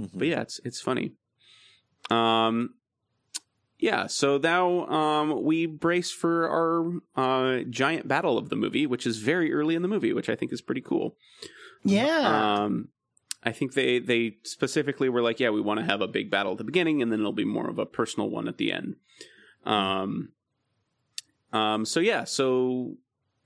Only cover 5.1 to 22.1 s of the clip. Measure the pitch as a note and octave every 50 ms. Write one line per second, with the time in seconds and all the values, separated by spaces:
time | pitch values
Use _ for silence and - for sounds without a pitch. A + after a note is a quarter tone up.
5.1 | D3+ D3+ D3+ D3+ D3+ A#2 F#2+ C#3+ D#3+ E3 E3 E3 D#3 D3+ - E3 F3 F3+ F3 -
6.1 | - - - E3+ E3+ E3 E3 E3 D3+ E3 E3 E3 E3 E3+ E3 E3+ F3 E3+ - _
7.1 | _ - C3 B2+ C3 C3 B2+ C3 B2+ B2 - D#3+ A#2+ A2 C3 C#3+ D#3+ D#3+ - -
8.1 | C3+ D3 F3 E3+ C#3 - A#2 - - G#2+ G#2+ G#2 G2+ A2+ D3 C#3+ B2 A#2+ - B2
9.1 | A2+ A2 G#2+ B2 D#3+ F#3 E3+ D3+ - D3 D3+ D#3 E3 E3 F3 F#3 G#3+ G3+ D#3 E3+
10.1 | - - - - - - - - - - - - - C3+ - - - - - -
11.1 | - _ _ - - - - - - - - - - _ _ G3 G3 G3+ A#3+ C#4+
12.1 | E4 D#4+ C#4 G#3 - A2 G#2+ G#2+ G#2 G#2 G#2 G#2 G2+ G#2+ G#2+ - _ _ _ _
13.1 | _ _ _ _ - - - A#2 A2+ - C#3 C3 - C#3 C3 C3 B2 B2 A#2+ -
14.1 | B2 A#2 A#2 A2+ G#2 _ _ - - - - B2+ - D#3+ C#3+ C#3 C3+ - C#3+ C3
15.1 | B2 A#2+ A#2 A#2 A#2 - B2+ A#2+ G#2+ G#2+ G#2 G#2 G#2 G#2+ A2 - G2+ G2+ G#2 F2+
16.1 | - G2+ - - - G2 G2+ G2 F#2+ G#2 A#2 A2 C#3 F#3 F3 D#3+ D#3 D3 B2 A#2
17.1 | A2 A2 G#2+ G2+ G2+ G#2+ G#2 G#2+ G#2+ A2 A#2 - - - A2 - - - A#2 -
18.1 | - - G#2+ G#2+ G#2 A2+ A2+ A2+ - - - G#1 G1+ - - - - - _ _
19.1 | _ - - - - - - - - _ _ - G#2+ G#2 G2 F#2+ G2 F#2+ F#2+ G2
20.1 | G#2 G2+ - - - _ _ _ _ _ _ _ _ _ _ _ _ _ _ _
21.1 | _ - - _ _ _ _ _ - A2 A2 G#2+ G#2+ G#2+ A2 G#2+ - E3 E3+ G#3+